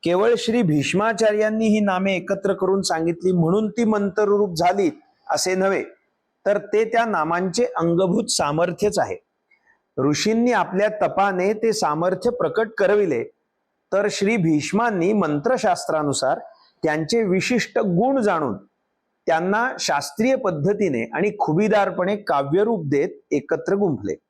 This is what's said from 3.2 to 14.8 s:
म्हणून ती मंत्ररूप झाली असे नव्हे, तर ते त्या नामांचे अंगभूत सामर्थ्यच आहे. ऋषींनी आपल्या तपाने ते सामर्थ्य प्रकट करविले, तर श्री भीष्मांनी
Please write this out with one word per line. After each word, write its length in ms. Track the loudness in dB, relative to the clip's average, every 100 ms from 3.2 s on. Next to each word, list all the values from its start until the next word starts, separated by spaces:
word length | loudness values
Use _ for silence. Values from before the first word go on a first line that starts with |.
| 0
म्हणून 380 | 2 2 2 0
ती 140 | 0
मंत्ररूप 680 | 2 2 0 0 2 2 2
झाली 380 | 2 2 2 0 -2 _ _ -6
असे 260 | -4 0 0
नव्हे, 280 | 0 0 -4 -14 _ _ _ _ -2
तर 120 | -2
ते 260 | 0 0
त्या 220 | 2 0 0
नामांचे 600 | 0 0 0 -2 0 -2
अंगभूत 600 | 0 0 2 2 0 -2
सामर्थ्यच 760 | -2 -2 0 -2 0 -2 -2
आहे. 160 | -4 -6 _ _ _ _ _ _ _ -2
ऋषींनी 540 | 0 0 0 2 2
आपल्या 360 | 0 0 0 -2
तपाने 680 | 0 -2 0 0 0 -2
ते 200 | 0 -2
सामर्थ्य 560 | 0 -2 0 -2 0 -2
प्रकट 400 | -2 -2 -2 -4 0
करविले, 460 | 2 2 2 -2 -4 _ _ _ _ _ _
तर 140 | -2 0
श्री 260 | 0 0 2
भीष्मांनी 760 | 2 0 0 0